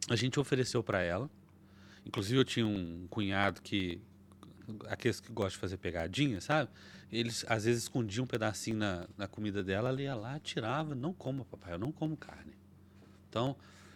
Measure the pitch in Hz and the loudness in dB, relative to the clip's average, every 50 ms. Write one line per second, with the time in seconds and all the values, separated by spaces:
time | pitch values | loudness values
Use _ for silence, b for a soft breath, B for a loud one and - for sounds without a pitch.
0 | - - 120 107 120 131 - 147 139 - 143 127 123 - - 123 107 - 101 95 | -2 2 2 4 4 4 4 2 2 4 4 4 4 4 2 0 2 2 2 2
1 | 87 87 87 95 131 151 - - - - - - - B B B B B B B | 4 2 2 0 0 -4 -8 -12 -20 -20 -20 -20 -20 B B B B B B B
2 | B B - - 98 101 123 135 127 - - 120 117 107 104 98 90 82 85 85 | B B -4 -2 0 4 6 4 4 4 4 2 2 4 2 0 -2 -4 -6 -8
3 | 90 87 - 113 104 98 98 98 101 98 85 - - - 104 101 92 87 85 87 | -8 -6 -2 0 0 2 4 4 4 4 4 0 -2 -2 0 0 2 0 -2 -4
4 | - - - - - - - - - - - - - - 110 104 - - 104 - | -8 -14 -20 -20 -20 -20 -20 -20 -20 -20 -18 -16 -12 -12 -10 -10 -6 -6 -4 0
5 | - 120 101 - - - 113 110 101 95 - - - 90 95 90 - 90 82 85 | 2 2 0 0 -4 -8 -2 0 0 0 0 -2 -4 -4 -4 -2 -2 -2 0 0
6 | 82 85 98 135 147 143 110 87 - - 147 156 131 104 - B B B B B | -2 0 0 2 2 2 2 0 0 2 2 2 2 0 -6 B B B B B
7 | B B 107 117 120 117 113 - - - 113 110 104 117 120 117 - - - 135 | B B 0 0 0 0 -2 -4 0 0 2 4 4 4 4 4 2 0 0 0
8 | 117 104 92 117 127 120 - 113 110 110 104 - - 113 113 107 107 101 92 87 | 0 0 0 -2 -2 -2 0 0 0 0 0 -2 -2 -2 0 2 2 0 0 -2
9 | 87 90 - - 101 95 - - 107 107 98 101 92 95 95 101 117 127 131 135 | -4 -8 -8 -6 -8 -6 -4 -4 -4 -2 -2 0 0 2 2 2 2 0 0 -2
10 | 139 139 135 110 104 120 139 151 - - - - 110 110 127 151 160 151 143 127 | -2 -4 -4 -4 -6 -6 -8 -8 -8 -6 -4 -2 -2 0 0 0 0 -2 -2 -2
11 | 123 165 190 - - 135 135 135 113 - - - - 87 85 87 110 147 156 - | -2 -2 -4 -4 -4 -4 -4 -4 -6 -8 -12 -12 -8 -6 -4 -2 -2 -4 -2 -2
12 | 160 156 160 - - - - - - - - - - - - - - B B B | -2 -2 -2 -4 -8 -12 -14 -14 -16 -18 -18 -20 -20 -20 -20 -20 -20 B B B
13 | B B B B B - - 110 120 139 135 - B B B B B B B | B B B B B -4 0 0 2 2 0 -4 B B B B B B B